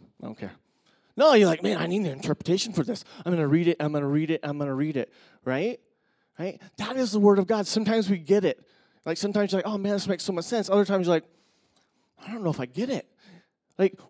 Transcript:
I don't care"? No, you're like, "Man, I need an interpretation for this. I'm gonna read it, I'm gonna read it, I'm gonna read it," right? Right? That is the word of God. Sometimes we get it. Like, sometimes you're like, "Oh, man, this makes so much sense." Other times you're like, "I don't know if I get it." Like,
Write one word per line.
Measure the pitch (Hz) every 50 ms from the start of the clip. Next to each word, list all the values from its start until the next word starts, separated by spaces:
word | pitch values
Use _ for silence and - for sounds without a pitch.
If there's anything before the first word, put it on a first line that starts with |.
| - _ _ -
I | 120
don't | 117 110 -
care"? | 101 95 - - _ _ _ _ _ _ _ _ _ _ _
No, | - 294 311 262
you're | 214 196 170
like, | 160 160
"Man, | 185 208 202 160
I | 165
need | 170 185 214
an | 190
interpretation | 151 135 139 - 156 143 - - 165 180 196 - 226
for | 180 -
this. | 202 233 208 - - - - - -
I'm | 170
gonna | 180 165 151
read | 139 151 170 170 170
it, | 165 -
I'm | 151 151
gonna | 151 147 143 139
read | 143 151 160 151
it, | 160 -
I'm | - 143 143 147
gonna | 143 139 131
read | 135 151 156 143
it," | 127 - - _ - - _ _ _ -
right? | 127 131 143 190 240 247 - _ _ _ _ _ _ _ _ _ _ _ -
Right? | 170 196 - - - - _ -
That | 208 226 262
is | 262 254 196
the | 208 208
word | 202 208 202 196
of | 185
God. | 180 226 208 190
Sometimes | - - 220 208 214 226 226 202 190
we | 202 170
get | 151 147 196 208 185
it. | 151 - - _ _ _ _ _ _ _ _ -
Like, | 160 165 -
sometimes | 202 202 196 208 208 185
you're | 196 185
like, | -
"Oh, | 208 214 196
man, | 196 202
this | 202 196 - 196
makes | 185 165
so | - 202
much | 180 170 170
sense." | - 240 220 190 190
Other | 196 208 202
times | 196 202 190 175
you're | 175 170
like, | 160 - _ _ _ _ _ _ _ _ _ _ _ _ _ _ _ _ _ _ _ -
"I | 190
don't | 226 226
know | 190 165
if | 139 -
I | 127
get | 123 131 175 240 262
it." | 247 - - _ _ _ _ - - - _ _ _ _ _ _ _ -
Like, | 196 185 - - -